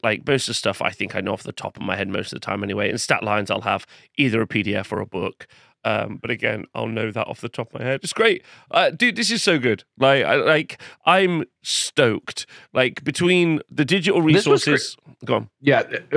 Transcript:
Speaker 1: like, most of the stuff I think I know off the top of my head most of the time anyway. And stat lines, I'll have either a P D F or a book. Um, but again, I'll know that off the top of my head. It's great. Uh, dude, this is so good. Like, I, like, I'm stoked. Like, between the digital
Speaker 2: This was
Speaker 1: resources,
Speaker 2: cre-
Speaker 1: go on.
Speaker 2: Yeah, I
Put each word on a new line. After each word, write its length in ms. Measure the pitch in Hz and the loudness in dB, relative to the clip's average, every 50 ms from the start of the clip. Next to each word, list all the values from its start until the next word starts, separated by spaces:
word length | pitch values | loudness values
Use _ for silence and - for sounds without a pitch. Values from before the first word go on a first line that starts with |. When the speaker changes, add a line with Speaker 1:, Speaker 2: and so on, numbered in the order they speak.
Speaker 1:
like, 240 | - 110 107 - - | -2 -2 -2 -2 -2
most 180 | 143 135 - - | -2 -2 0 -2
of 20 | - | -4
the 60 | 113 | -6
stuff 280 | - - 104 95 - | -4 -4 -4 -4 -2
I 80 | - - | -4 -4
think 240 | 107 - 107 98 - | -4 -6 -8 -6 -6
I 60 | 101 | -6
know 140 | 95 104 98 | -4 -4 -6
off 100 | - - | -6 -8
the 80 | - | -12
top 240 | - - - 101 - | -12 -10 -12 -12 -10
of 60 | - - | -8 -6
my 100 | 98 92 | -4 -4
head 140 | 98 98 98 | -4 -4 -4
most 240 | 98 95 - - | -4 -6 -6 -8
of 80 | - - | -10 -10
the 40 | - | -8
time 200 | - 98 101 101 | -6 -6 -6 -6
anyway. 260 | 101 98 104 104 - | -6 -4 -2 -2 -2
And 100 | 107 117 | -2 -4
stat 220 | - - - - | -2 -2 -2 -2
lines, 260 | - 107 104 107 101 98 | 0 -2 -2 -2 -2 -2
I'll 120 | 101 101 | -4 -4
have 260 | 104 101 98 101 - - - - _ _ _ | -2 -2 -2 -2 -4 -10 -20 -20 _ _ _
either 240 | - 139 123 107 113 | -2 0 0 2 0
a 40 | 110 - | -2 -2
P 160 | - 107 95 | -2 -2 -2
D 100 | 104 101 | -2 -4
F 160 | 98 101 - | -4 -4 -6
or 80 | 98 98 | -6 -6
a 60 | 98 | -6
book. 400 | 98 - 90 95 - - _ - - _ _ _ _ _ _ - | -6 -6 -6 -6 -6 -8 _ -18 -20 _ _ _ _ _ _ -4
Um, 340 | 110 107 107 107 104 101 - | -2 -2 -2 -4 -6 -8 -10
but 120 | - 120 | -8 -8
again, 320 | 120 107 117 117 113 104 - - - | -4 -2 -2 -2 -2 -4 -8 -10 -8
I'll 140 | 120 113 113 | -8 -6 -6
know 240 | 113 110 117 110 | -4 -4 -4 -4
that 160 | 101 110 - - | -4 -6 -6 -6
off 120 | - - | -8 -10
the 80 | - 120 | -10 -10
top 240 | - - 113 - | -10 -10 -10 -10
of 80 | - - | -10 -8
my 60 | 123 | -4
head. 140 | 127 135 135 | -4 -4 -4
It's 100 | - 170 | -6 -6
great. 300 | - - 233 226 185 - - - - - _ _ | -2 0 2 2 0 0 -6 -14 -20 -20 _ _
Uh, 180 | - 175 180 135 | 0 2 2 2
dude, 240 | 165 - 240 240 180 | 2 2 0 0 0
this 160 | 220 233 - | 0 -2 -2
is 100 | 233 196 - | -2 0 2
so 140 | 196 170 147 | 2 2 4
good. 240 | 123 120 104 - - _ _ - | 2 2 0 0 -4 _ _ 2
Like, 260 | 131 135 139 135 98 | 4 4 6 4 4
I, 100 | 78 120 | 2 2
like, 440 | 143 95 - 151 151 - - - - - - - _ _ | 2 4 4 2 2 0 -4 -10 -16 -18 -20 -20 _ _
I'm 380 | 160 180 190 196 180 175 156 - - _ _ | 4 4 4 4 2 2 0 -2 -4 _ _
stoked. 840 | - - - - - - - - 135 117 107 - - - - - - - - - - _ - | -8 -4 -4 -2 -4 -2 2 2 4 4 2 0 -4 -10 -12 -12 -14 -14 -18 -20 -20 _ 0
Like, 300 | 135 127 123 - - 139 | 0 0 0 -2 -4 -6
between 560 | 151 - - 175 175 185 180 175 165 156 - - - | -6 -2 0 2 4 4 4 4 2 2 0 -2 -4
the 140 | - 139 147 | -2 -2 0
digital 360 | 120 180 196 160 196 147 170 | 2 2 2 2 2 2 4
Speaker 2:
This 240 | 160 156 151 196 220 | 6 6 6 6 6
was 200 | 147 143 131 - | 6 4 4 4
Speaker 1:
resources, 300 | 147 147 - - - - | 2 2 0 0 -6 -10
Speaker 2:
cre- 280 | - _ - - _ - | -14 _ -20 -20 _ -4
Speaker 1:
go 80 | - 120 | -2 -2
on. 140 | 107 110 - _ _ | -2 -2 -6 _ _
Speaker 2:
Yeah, 240 | 135 143 131 113 - - 123 - - - | 2 4 4 4 2 0 -4 -8 -4 0
I 40 | 147 | 4